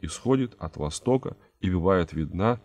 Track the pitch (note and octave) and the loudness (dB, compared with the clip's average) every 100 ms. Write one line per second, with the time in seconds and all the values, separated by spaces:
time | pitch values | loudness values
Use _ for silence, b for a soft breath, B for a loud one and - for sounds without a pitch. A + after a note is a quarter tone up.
0 | E2 - A#2 C3+ B2 - D#2+ D2 D2+ - | -10 -6 0 0 0 -6 -10 -6 -6 -4
1 | - C3 - - b b F#2+ F2+ F2 F#2 | 0 0 0 -12 b b 0 2 4 2
2 | E2+ D2+ D#2 E2+ G#2+ A#2 | 2 -2 -4 0 0 0